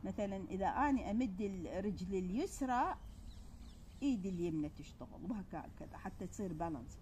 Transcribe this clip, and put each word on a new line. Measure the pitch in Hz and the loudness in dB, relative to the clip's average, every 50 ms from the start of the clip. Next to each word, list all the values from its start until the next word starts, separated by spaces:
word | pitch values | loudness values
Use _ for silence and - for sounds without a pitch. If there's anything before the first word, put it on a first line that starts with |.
| - | -2
مثلًا | 190 185 - 208 202 196 190 185 - | -2 0 0 0 0 0 -2 -4 -2
إذا | 190 185 190 175 | 0 2 2 2
أنا | - - 277 294 277 240 - 156 | 4 4 6 6 6 4 4 2
أمد | 208 226 254 220 185 180 | 4 4 4 4 2 2
الرجل | 214 202 196 185 165 120 135 180 190 214 190 151 180 180 196 | 0 0 0 0 -2 -2 -2 0 2 2 0 0 0 0 2
اليسرى، | 190 185 180 185 240 339 392 - - 277 254 247 240 285 370 370 - - - - - - - - - - - - - - - - - - - - - | 2 2 2 2 2 2 0 0 0 2 4 4 4 4 4 2 -2 -6 -10 -10 -10 -10 -10 -10 -10 -10 -10 -10 -10 -10 -10 -10 -12 -12 -12 -8 0
إيدي | 254 285 262 208 180 196 | 4 4 4 4 2 0
اليمنى | 185 170 175 175 160 156 147 147 | 2 2 2 4 4 2 2 0
تشتغل، | - - 143 - - - 127 117 101 - - 175 | -2 -6 -10 -12 -10 -10 -10 -10 -8 -6 -2 -2
وهكذا | 233 208 185 - - 156 - - - - - - - - | -2 -2 -2 -4 -6 -6 -6 -6 -10 -10 -10 -8 -8 -6
حتى | - 190 - - 202 175 | -6 -6 -6 -4 -6 -6
تصير | - - 208 185 170 | -4 -2 -2 -2 0
balance. | 156 170 170 156 131 117 - - - | 0 0 0 0 -2 -6 -8 -10 -12